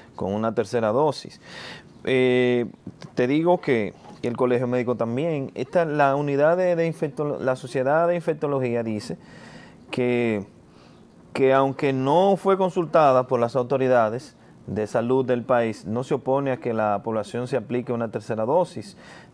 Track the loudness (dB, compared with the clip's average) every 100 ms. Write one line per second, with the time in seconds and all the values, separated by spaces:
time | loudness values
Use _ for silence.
0 | -18 -8 -4 -2 -2 -2 -2 0 0 2
1 | 0 -2 -10 -20 -20 -18 -16 -18 -20 -10
2 | -2 2 4 4 2 2 -2 -8 -18 -18
3 | -10 -2 2 2 2 2 2 0 0 -8
4 | -20 -8 -6 0 0 0 0 -2 -2 -2
5 | -2 -2 -2 -4 -6 -8 -2 0 0 2
6 | 2 2 0 2 4 4 2 0 0 -2
7 | -6 -4 -6 -2 -2 -4 -4 -2 0 2
8 | 2 0 -2 -4 -2 -2 -2 -2 -2 -6
9 | -8 -12 -14 -20 -20 -20 -20 -20 -10 -2
10 | 0 2 0 -2 -6 -16 -20 -20 -20 -20
11 | -20 -20 -10 2 4 6 4 0 -2 0
12 | 2 4 4 2 2 2 0 -2 2 4
13 | 6 4 2 0 0 0 0 0 4 4
14 | 4 -2 -10 -20 -20 -20 -8 -4 -2 -2
15 | 2 0 2 0 2 2 0 -4 -6 -6
16 | -2 -4 0 -2 0 -4 -4 -2 0 0
17 | -2 -4 -4 -8 -4 -6 -4 -6 -4 -4
18 | -4 -6 -6 -4 0 0 0 -6 -16 -18
19 | -20 -20 -16